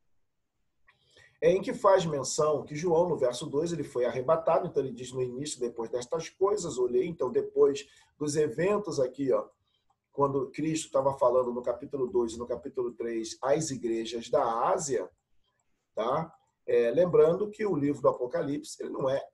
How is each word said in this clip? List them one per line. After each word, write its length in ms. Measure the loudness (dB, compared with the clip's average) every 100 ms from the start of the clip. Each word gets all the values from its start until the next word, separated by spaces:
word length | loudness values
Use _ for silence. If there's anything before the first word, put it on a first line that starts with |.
| _ _ _ _ _ _ _ _ _ _ _ _ _ _
em 180 | 4 4
que 140 | 0
faz 320 | 2 6 6 4
menção 580 | -2 -2 0 2 0
que 120 | -2 -4
João, 320 | 2 2 2
no 80 | 2
verso 300 | 0 0 -4
dois, 260 | -2 -2
ele 120 | -4
foi 200 | -4 -2
arrebatado, 640 | -2 0 0 2 2 0 0
então 140 | -2
ele 100 | -4
diz 200 | -8 -8
no 80 | -6
início, 380 | -4 -6 -10 -6
depois 320 | -6 -6 -6
destas 380 | -6 -4 -6 -6
coisas, 500 | -2 0 0 -2 -2
olhei, 280 | 0 0 0
então 240 | -2 -2
depois 560 | -2 -2 4 4 2 -8 _ _ _
dos 200 | -2 0
eventos 640 | 0 0 0 0 -2 -2
aqui, 320 | -2 0 0
ó, 160 | 0 -2 _ _ _ _ _ _
quando 360 | -2 0 0 -4
Cristo 400 | -4 -4 -4 -2
tava 260 | 0 0 4
falando 340 | 4 4 2
no 80 | -2
capítulo 460 | -4 -6 -8 -4 -2
dois 280 | 0 -2
e 40 | -4
no 80 | -6
capítulo 460 | -8 -6 -6 -6
três 440 | -6 -6 -6 -8 -6
às 280 | 0 0 0
igrejas 600 | -4 -4 -4 -4 -8 -2
da 380 | 0 0 0 0
Ásia, 420 | 0 -2 -4 -4 _ _ _ _ _ _ _ _
tá? 380 | -6 -2 -2 -4 -12 _ _ 0
É, 240 | 2 4
lembrando 580 | 4 4 6 6 4 -4
que 160 | -4 -2
o 100 | 0
livro 240 | 0 2
do 80 | 2
Apocalipse, 720 | 2 -2 -2 -4 -6 -8 -12
ele 120 | -10
não 180 | -4 -2
é 100 | -2 -4